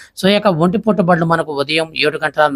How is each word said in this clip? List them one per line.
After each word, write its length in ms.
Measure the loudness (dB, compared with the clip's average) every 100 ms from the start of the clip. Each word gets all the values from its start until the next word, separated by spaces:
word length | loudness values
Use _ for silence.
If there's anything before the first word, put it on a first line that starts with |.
| -20 -2
So, 60 | 0
ఈ 20 | 2
యొక్క 160 | 2 0 0
ఒంటిపూట 340 | 0 0 0 2
బడులు 180 | 2 2
మనకు 200 | 0 -2 -4
ఉదయం 240 | -2 -2 -4 -2 -2
ఏడు 140 | -2 -4
గంటల 200 | 0 0